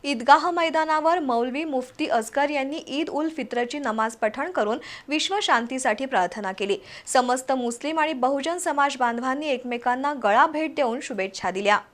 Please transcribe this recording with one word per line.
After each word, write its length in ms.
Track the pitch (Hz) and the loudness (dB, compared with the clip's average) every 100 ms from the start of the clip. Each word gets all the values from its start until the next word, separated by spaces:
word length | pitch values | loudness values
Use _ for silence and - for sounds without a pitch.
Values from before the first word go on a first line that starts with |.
ईदगाह 480 | 285 254 240 302 339 | -2 -2 6 6 6
मैदानावर 680 | 349 330 311 311 311 311 359 | 0 2 2 2 2 4 2
मौलवी 440 | 277 233 247 262 | 2 0 0 -4
मुफ्ती 440 | 320 262 254 - 294 | -2 -4 -4 -6 0
असगर 420 | 233 220 277 294 | 0 0 -2 0
यांनी 280 | 294 269 302 - | -2 -4 -6 -6
ईद 220 | 277 311 | -4 -2
उल 200 | 285 320 320 | -2 -4 -4
फित्रची 420 | 233 240 240 294 | -4 -4 -2 -4
नमाज 320 | 269 220 220 | -4 -2 -2
पठण 400 | 226 220 240 320 | 0 -2 -2 -4
करून 260 | 359 208 247 - - - | 0 0 -2 -6 -16 -4
विश्वशांतीसाठी 1000 | 294 302 403 370 247 240 262 262 214 262 | -2 0 -2 2 2 0 -2 -2 -2 0
प्रार्थना 460 | 233 175 220 196 | 0 0 -2 -8
केली. 260 | 190 202 196 - - - | -6 -2 -2 -4 -18 2
समस्त 440 | 262 254 254 262 | 2 4 0 0
मुस्लिम 480 | 262 240 233 294 320 | -2 -2 -4 -4 0
आणि 140 | 311 | 0
बहुजन 440 | 285 254 277 285 349 | 2 0 2 -2 -2
समाज 400 | 349 285 285 269 | -2 2 2 2
बांधवांनी 480 | 240 233 254 269 302 | 0 0 -2 -2 -2
एकमेकांना 680 | 247 247 240 247 247 277 294 | -2 -2 -4 -2 0 -2 0
गळा 240 | 208 220 320 | 4 6 6
भेट 280 | 302 311 302 | 4 -2 0
देऊन 240 | 247 247 | -2 -2
शुभेच्छा 480 | - 214 190 - 185 | -6 -4 -6 -4 -4
दिल्या. 260 | 185 202 208 - | 0 2 2 0